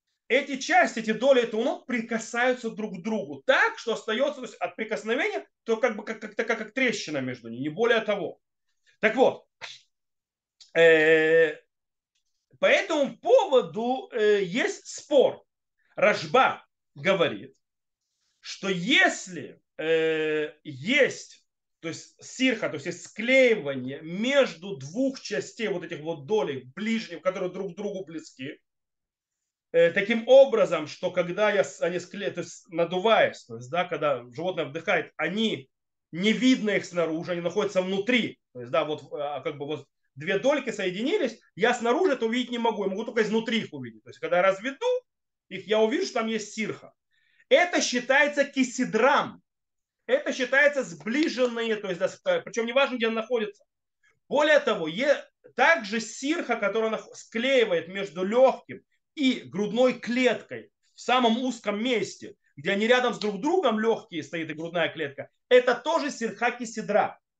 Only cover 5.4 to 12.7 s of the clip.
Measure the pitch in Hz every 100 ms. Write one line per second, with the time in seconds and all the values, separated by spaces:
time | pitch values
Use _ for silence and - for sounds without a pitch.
5.4 | - _ - 220 247 208 - 220 220 -
6.4 | - 226 110 - 254 - - 147 127 120
7.4 | 113 120 147 160 233 226 214 196 156 -
8.4 | _ _ _ _ _ - 214 247 196 -
9.4 | _ _ - - _ _ _ _ _ _
10.4 | _ _ - 165 165 160 156 160 160 165
11.4 | 160 - _ _ _ _ _ _ _ _
12.4 | _ - 196